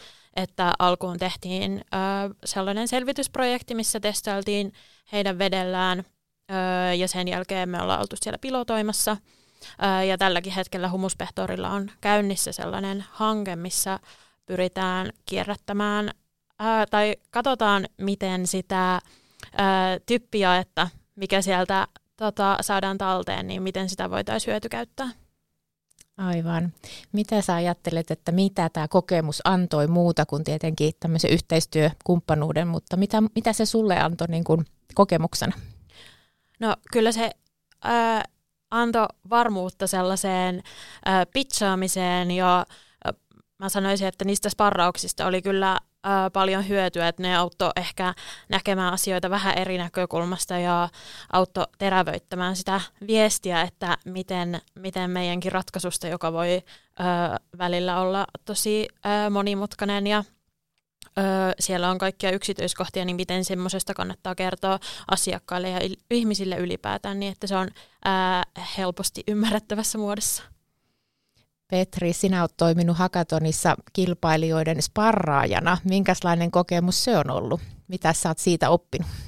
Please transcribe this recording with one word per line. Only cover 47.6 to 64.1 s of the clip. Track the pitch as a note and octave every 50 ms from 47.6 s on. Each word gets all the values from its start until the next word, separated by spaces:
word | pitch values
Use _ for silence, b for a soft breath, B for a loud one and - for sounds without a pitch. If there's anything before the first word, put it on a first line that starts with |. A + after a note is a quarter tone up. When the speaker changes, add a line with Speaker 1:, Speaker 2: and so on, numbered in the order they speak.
| F#3+ D#3+ -
Speaker 1:
ehkä | F3+ F3 - - - F#3 F3+ F3+ B B B B B B B
näkemään | - F#3+ - G#3 F#3+ F#3+ F#3 F3+
asioita | F#3 F3+ - G3 F#3 F3+ F#3 F3+
vähän | F#3+ G3+ F#3+ F#3+ - F#3
eri | F#3 F#3+ F#3 F3+
näkökulmasta | F3 F3 - F#3 F3+ - - E3+ E3+ F3 F#3 - - - F3+ F3
ja | F3 F3 F3 F3 F3 F3 - B B B B B B B
auttoi | B F#3 F#3 - - F3+ - - _ -
terävöittämään | G3+ G3 F#3+ F#3 F3 D#3+ D3+ E3+ - - F#3 F3+ F3+ F#3 F#3+
sitä | F#3 - G3 F#3+ G3 F#3 - _ - G3+
viestiä, | G#3 A3 A3 G#3+ G#3+ - - - F3+ F3 E3
että | F3 F3+ - - F#3+ F3 E3+ - -
miten, | F#3 F#3 F#3 F#3 - F#3 F3+ F3 F3 F3 - - _ - -
miten | F#3 F#3+ F3+ F#3 F3+ F3+
meidänkin | F3+ F3+ F3+ F3 F3 F3+ - F#3
ratkaisusta, | F#3 F#3 F#3 - - F#3 F3 F3+ - - - E3
joka | E3+ F3 E3+ E3
voi, | E3 E3 F3 F3 F3+ F#3 - b b b b b b -
ää, | F3+ F3+ F3 F3 F3 D#3+ - - - _ - F3+
välillä | F3+ F3 F3 F3 F3+ F3+ F3 F#3
olla | F#3 F#3 F#3+ G3 G3 - - - _
tosi, | - G3+ - - G#3+ G#3+ G#3+ G#3+ - - _ -
ää, | G#3 G#3 G#3 G#3 G#3
monimutkainen | G3+ G3+ G3+ G3+ G3+ G3 G#3 G#3 - - G#3 G3+ G3+ G3+ G3+
ja, | G3+ G#3 G#3 G#3 - _ _ _ _ _ _ _ _ _ _ _ _ _ _ - - -
ää, | G3 G3 F#3+ F#3+ F#3+ F#3+ F#3 - -
siellä | - - F#3 F3 F3 F3+
on | F#3 F#3
kaikkia | F#3+ F#3+ F#3 - - F#3
yksityiskohtia, | F#3+ G3 - - F#3+ - F#3+ F3+ - - F#3 - - F#3 F3+
niin | F3+ F3+
miten | F3+ F#3 - F3+ F#3 F#3
semmosesta | F3+ F#3+ F3+ F3+ F#3 F#3+ F#3+ - - G3
kannattaa | - F3+ F#3